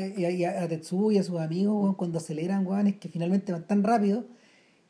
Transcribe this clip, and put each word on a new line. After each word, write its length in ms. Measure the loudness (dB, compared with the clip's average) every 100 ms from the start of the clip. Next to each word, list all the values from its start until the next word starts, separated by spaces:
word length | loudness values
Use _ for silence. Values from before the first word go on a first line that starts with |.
| -2
y 180 | -2 -2
a, 40 |
y 160 | 0 -2
a, 160 | -2
a 60 | -2
Tetsuo 440 | -4 -4 0 2
y 60 | 2
a 60 |
sus 160 | 2 -2
amigos, 360 | -2 0 0 2
weón, 140 | 0 0
cuando 240 | -2 -4
aceleran, 480 | -4 -4 -2 0 0
weón, 180 | 2 2
es 120 | 0
que 120 | -6
finalmente 420 | -4 0 0 0
van 140 | -6 0
tan 180 | 2
rápido 420 | 4 4 4 0 -4 -16 _ _ _ _